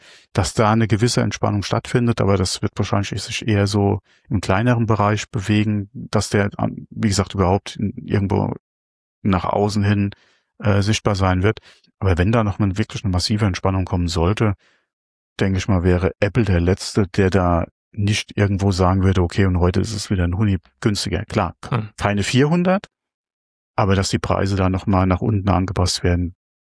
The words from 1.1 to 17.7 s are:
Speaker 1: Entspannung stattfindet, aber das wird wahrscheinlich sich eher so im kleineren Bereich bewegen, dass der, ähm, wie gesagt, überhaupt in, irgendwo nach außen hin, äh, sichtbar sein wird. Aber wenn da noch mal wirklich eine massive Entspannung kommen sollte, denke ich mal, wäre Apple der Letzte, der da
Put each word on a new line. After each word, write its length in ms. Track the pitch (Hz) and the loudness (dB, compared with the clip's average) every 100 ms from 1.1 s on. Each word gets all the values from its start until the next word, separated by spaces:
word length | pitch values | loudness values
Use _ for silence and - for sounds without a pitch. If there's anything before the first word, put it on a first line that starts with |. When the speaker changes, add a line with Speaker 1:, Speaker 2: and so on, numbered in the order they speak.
| - | 0
Speaker 1:
Entspannung 420 | 113 - 107 104 | -2 -2 -2 -2
stattfindet, 580 | - 107 - 127 120 113 | -2 -4 -2 0 0 2
aber 160 | 101 98 | 2 2
das 240 | 95 - | 0 -2
wird 120 | 110 - | -4 -4
wahrscheinlich 460 | 101 104 98 104 | -2 -2 -2 -6
sich 260 | - 113 - | -8 -6 0
eher 180 | 104 101 | 2 2
so 340 | 104 101 98 - _ - | 2 2 0 -6 _ -6
im 120 | 98 | -4
kleineren 440 | - 95 120 120 110 | 0 0 2 2 2
Bereich 440 | 107 104 107 - | 2 2 0 -4
bewegen, 580 | 110 95 104 107 104 98 | -6 0 2 2 -2 -4
dass 360 | - - 110 - | -12 -4 -4 0
der, 200 | 107 101 - | 0 0 -2
ähm, 260 | 110 - - | -6 -6 -12
wie 160 | 110 110 | -4 -2
gesagt, 260 | 98 95 | 0 -2
überhaupt 440 | 98 90 98 - - | 0 2 0 -2 -6
in, 160 | 101 - - | -6 -6 -4
irgendwo 480 | 104 98 101 101 - _ _ _ _ _ _ | -2 0 0 -2 -6 _ _ _ _ _ _
nach 220 | - 92 - | 0 0 0
außen 380 | - 104 104 | 0 0 0
hin, 280 | 101 101 101 - _ _ _ - | 2 2 -2 -6 _ _ _ -6
äh, 220 | 107 101 | 0 2
sichtbar 320 | 98 107 117 98 | 2 0 0 0
sein 260 | 95 92 | 2 2
wird. 160 | 98 - - _ _ - | 0 -2 -8 _ _ -4
Aber 200 | 95 87 | 0 2
wenn 140 | 92 | 2
da 120 | 120 | 2
noch 160 | 104 - | 0 0
mal 180 | 104 92 | -2 -2
wirklich 260 | 110 - | -4 -4
eine 80 | 101 | -4
massive 340 | 90 - 104 107 | -2 0 0 0
Entspannung 400 | 90 98 95 90 | 0 -2 -2 -2
kommen 220 | 92 87 | -2 -2
sollte, 460 | 82 82 107 110 92 _ _ _ _ _ _ _ - | 0 0 2 0 -2 _ _ _ _ _ _ _ -2
denke 180 | 98 95 | 0 0
ich 100 | - | 0
mal, 160 | 92 | 0
wäre 280 | 90 90 92 - | 2 2 0 -2
Apple 240 | 101 120 101 | -2 0 0
der 140 | 87 | 2
Letzte, 460 | 87 95 - - 98 | 2 0 -2 -2 0
der 220 | - 95 | 2 2
da 340 | 98 87 85 - | 2 2 0 -2